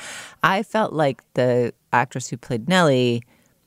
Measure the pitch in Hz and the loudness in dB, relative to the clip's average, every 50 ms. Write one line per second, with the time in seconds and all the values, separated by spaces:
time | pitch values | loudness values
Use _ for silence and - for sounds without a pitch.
0 | - - - - - - - _ - 160 190 202 226 - - 220 214 - - 151 | -16 -16 -16 -16 -18 -20 -8 _ 0 0 0 0 -2 -4 -2 -2 -2 -2 -2 -2
1 | 156 139 135 - _ _ _ - 123 127 120 123 120 113 - _ _ _ - 123 | -2 -2 -2 -4 _ _ _ 0 0 2 2 2 0 -2 -4 _ _ _ 0 0
2 | 123 - - 131 - - 139 123 - - 131 113 110 151 185 185 170 147 135 127 | 0 0 -4 -10 -10 -10 -12 -14 -10 -8 -8 -6 -2 0 2 4 4 4 4 4
3 | 123 120 120 120 - _ _ _ _ _ _ _ _ | 2 2 0 -2 -4 _ _ _ _ _ _ _ _